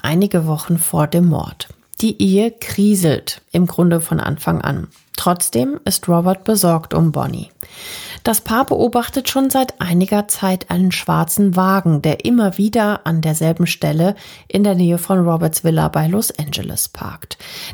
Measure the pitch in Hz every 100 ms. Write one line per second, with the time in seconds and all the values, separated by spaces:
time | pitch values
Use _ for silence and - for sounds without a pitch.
0 | - 165 202 180 160 156 - 170 - 160
1 | 151 170 175 147 - - - - _ -
2 | 220 208 196 190 226 226 - - 208 202
3 | 165 127 - - _ 170 180 - 175 170
4 | 160 156 - 143 - 165 147 - - _
5 | _ - 180 175 - 226 262 294 - -
6 | - 170 180 185 - 214 180 165 - 160
7 | 165 147 127 117 - - - - - -
8 | - - - 214 - 220 269 - 240 240
9 | 233 269 - 269 269 262 254 - 180 170
10 | 190 208 208 - 190 185 - 175 185 -
11 | - 160 160 - 202 180 185 196 175 151
12 | 156 - - 240 202 180 208 226 208 208
13 | - 165 156 156 160 165 175 - 151 156
14 | 180 190 - - - 190 208 180 175 175
15 | - 190 170 165 165 - 165 160 156 151
16 | 156 196 226 - 151 135 - 95 - -
17 | - - - - - - -